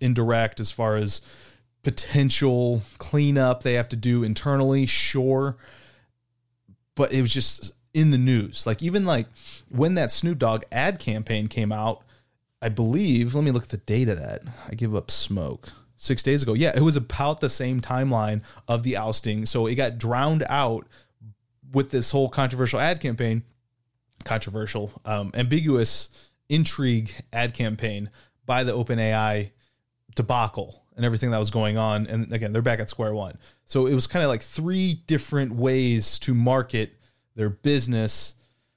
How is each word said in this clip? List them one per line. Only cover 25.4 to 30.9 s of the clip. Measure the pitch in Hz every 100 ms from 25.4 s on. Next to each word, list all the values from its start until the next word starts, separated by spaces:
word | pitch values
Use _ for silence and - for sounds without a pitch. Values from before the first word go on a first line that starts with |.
| 123 151 156 131 113 - - - - _ -
intrigue | 147 160 - 131 117 107 - -
ad | 117 120
campaign | 117 117 107 113 104 104 - _ _ -
by | 127
the | 127
Open | 117 117 117
A | 110
I | 110 110 107 101 _ _ _ _ _ _ -
debacle | 113 123 110 - 85 - _